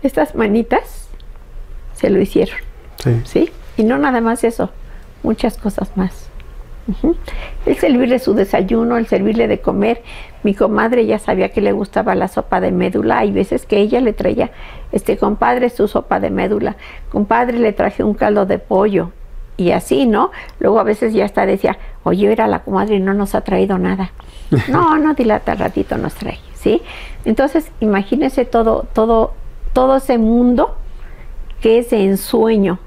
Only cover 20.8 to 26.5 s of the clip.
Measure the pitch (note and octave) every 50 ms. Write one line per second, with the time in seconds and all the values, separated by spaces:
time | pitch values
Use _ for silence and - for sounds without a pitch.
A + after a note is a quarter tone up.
20.8 | G3+ - G#3+ G#3 - A3 A3 G#3 G3 G#3 - - G3+ G3 G3 G3 - - F#3+ -
21.8 | - - - - - F3 F3 F#3 G#3 G3+ A3 A3 A3+ G#3+ G3 F3+ - - G3 F#3+
22.8 | G3+ G#3+ G#3+ G3 F#3 F#3+ G3 G#3 G3+ G3 - G3 F#3+ - G3+ F#3 F#3+ G3 G3 F3+
23.8 | F3+ F#3 F#3+ F#3+ F#3+ F3+ - - - - - - - - - C3 - - B3+ E4
24.8 | F4 E4 D#4 D#4 D4+ D#4 D4+ - B3 A3 G#3 G#3 - - - G3 G3 F#3 F#3 -
25.8 | - - - - - - - - - - - - - -